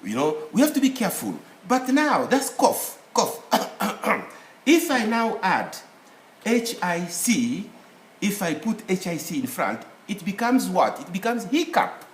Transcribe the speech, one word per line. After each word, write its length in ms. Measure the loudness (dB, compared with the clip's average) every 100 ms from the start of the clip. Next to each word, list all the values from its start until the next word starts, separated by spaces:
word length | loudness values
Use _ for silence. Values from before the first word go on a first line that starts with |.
You 120 | -6 0
know, 200 | 0 0 -4
we 80 | 4
have 120 | 4
to 60 | 6
be 100 | 2
careful. 480 | 2 -2 -2 -6 -6 -10 -20 0
But 220 | 0 4
now, 380 | 2 4 2 2
that's 240 | 2 0
cough. 520 | 2 2 2 -4 -10 -4
Cough. 300 | 0 0 -2 -2
<clears throat> 880 | 0 0 -4 -6 -2 0 0 -2 -16 -20 -8 4
If 240 | 4 6
I 160 | 0 2
now 320 | 0 0 0
add 360 | 0 0 0 -10 -18 -20 -20 -20 -20 -10
H 320 | 0 2 2 -4
I 240 | -2 -2 -4
C, 640 | -4 0 2 2 -2 -6 -14 -20 -20 -20 -4
if 220 | -2 0
I 100 | -2
put 300 | -2 -4 -4 -2
H 200 | -2 -2
I 100 | -6
C 240 | -6 -4
in 60 | -4
front, 340 | -2 -4 -4 -10 -20 -10
it 160 | -8 -6
becomes 420 | -2 2 2 2
what? 320 | 2 2 0
It 100 | -8
becomes 360 | -4 -2 -4 0
hiccup. 580 | 0 0 0 0 -4 -18